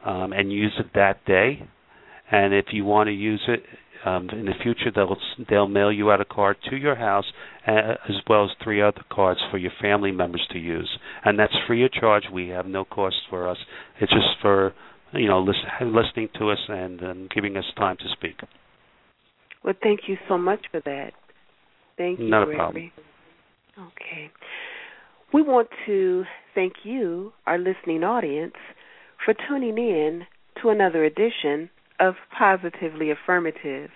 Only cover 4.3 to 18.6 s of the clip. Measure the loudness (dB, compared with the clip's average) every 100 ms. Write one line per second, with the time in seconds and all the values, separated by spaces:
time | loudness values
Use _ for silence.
4.3 | -6 -6 -4 -2 -2 -2 0 0 0 -6
5.3 | -12 0 2 4 4 2 2 4 4 2
6.3 | 0 0 0 -4 -4 -2 -2 0 0 -2
7.3 | -12 -20 -8 0 0 0 -4 -4 -8 4
8.3 | 4 4 -2 -4 2 2 0 -8 0 2
9.3 | 2 -4 -4 -6 -4 0 2 0 -2 -2
10.3 | -2 -6 -6 -4 -6 -6 -10 -14 -2 0
11.3 | 4 2 2 0 2 2 4 4 4 2
12.3 | -8 -6 -6 -6 -6 -6 -2 -2 -2 -8
13.3 | -6 -4 -6 -10 -18 -20 -4 2 4 2
14.3 | 0 4 4 2 -2 -20 -20 _ -2 2
15.3 | 4 2 0 -4 -6 0 2 2 -2 -8
16.3 | -2 -2 -2 -4 -8 -8 -10 -10 -10 -4
17.3 | -2 -2 -4 -8 -2 0 0 -10 -8 -8
18.3 | -10 -20 _